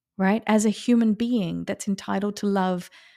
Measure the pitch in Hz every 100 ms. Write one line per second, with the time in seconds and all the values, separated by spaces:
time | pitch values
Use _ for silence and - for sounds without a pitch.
0 | _ - 190 220 - 214 214 202 - 240
1 | 226 208 233 240 175 170 175 196 - 196
2 | - 196 208 202 202 196 185 180 - -
3 | -